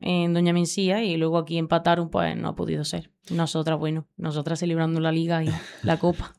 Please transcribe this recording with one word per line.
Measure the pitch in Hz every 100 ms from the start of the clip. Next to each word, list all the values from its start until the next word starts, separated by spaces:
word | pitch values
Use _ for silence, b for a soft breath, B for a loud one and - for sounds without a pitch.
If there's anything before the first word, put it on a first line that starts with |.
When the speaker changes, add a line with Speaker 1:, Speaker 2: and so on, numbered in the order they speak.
Speaker 1:
en | - 175 175
Doña | 170 175
Mencía | 175 170 - 185 208
y | 220 165
luego | 160 170
aquí | 160 170
empataron, | 160 170 170 170 165
pues | - 170 165
no | 165
ha | 160
podido | 160 156
ser. | 151 170 - _ -
Nosotras, | 170 160 165 160 156
bueno, | 156 156 151 -
nosotras | 160 151 147 160
celebrando | 175 165 160 165
la | 160
liga | 160 165 165
y | 156 160 -
Speaker 2:
<laughs> | -
Speaker 1:
la | 190 165
copa. | 175 165 -